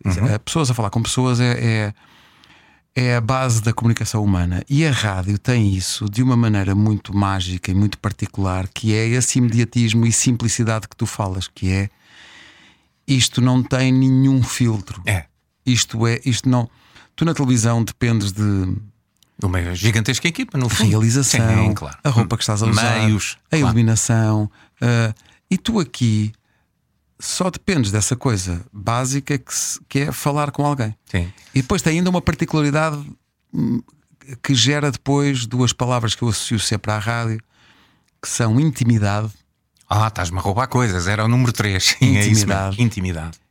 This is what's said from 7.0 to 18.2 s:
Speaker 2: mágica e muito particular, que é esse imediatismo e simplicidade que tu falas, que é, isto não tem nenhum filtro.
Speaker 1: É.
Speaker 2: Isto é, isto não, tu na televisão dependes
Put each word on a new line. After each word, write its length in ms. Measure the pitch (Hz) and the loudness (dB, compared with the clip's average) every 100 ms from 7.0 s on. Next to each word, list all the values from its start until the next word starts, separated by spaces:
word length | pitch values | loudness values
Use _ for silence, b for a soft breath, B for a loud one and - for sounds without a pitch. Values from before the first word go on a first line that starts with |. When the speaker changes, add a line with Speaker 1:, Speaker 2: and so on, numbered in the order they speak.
| - 101 | -2 0
Speaker 2:
mágica 560 | 101 95 90 90 - | 0 0 -4 -4 -2
e 20 | |
muito 240 | 95 104 - | 0 0 -2
particular, 680 | - - 98 - 95 92 92 | -6 -6 -8 -4 -4 -4 -6
que 260 | - 110 | -4 -2
é 140 | 107 113 | 0 0
esse 320 | 123 120 135 | 0 0 0
imediatismo 680 | 123 113 117 123 117 113 113 | 2 2 0 0 2 2 2
e 60 | |
simplicidade 800 | 110 - 120 117 - 113 110 - | 2 0 0 0 0 0 -2 -6
que 60 | - | -6
tu 80 | 110 | -6
falas, 420 | - 101 92 90 | -4 -4 -4 -8
que 240 | - 95 | -6 0
é, 180 | 95 98 B B B B B B B B B B _ - | 0 -2 B B B B B B B B B B _ -2
isto 320 | 135 - - | 0 2 2
não 220 | 123 127 | 2 2
tem 300 | 120 131 131 | 2 2 2
nenhum 500 | 131 131 131 135 135 | 4 4 4 4 4
filtro. 580 | 120 - 120 107 - - 90 | 2 0 0 0 -6 -8 -4
Speaker 1:
É. 200 | 95 - _ _ _ - | -4 -4 _ _ _ 0
Speaker 2:
Isto 400 | 120 - 113 117 | 0 0 -2 -2
é, 140 | 117 - | 0 -2
isto 240 | 113 131 | -2 2
não, 200 | 123 117 b b b b - | 0 0 b b b b -4
tu 80 | |
na 100 | 165 | -2
televisão 480 | 156 135 127 113 117 | 0 2 2 2 0
dependes 480 | 107 - 120 113 | -2 -2 0 0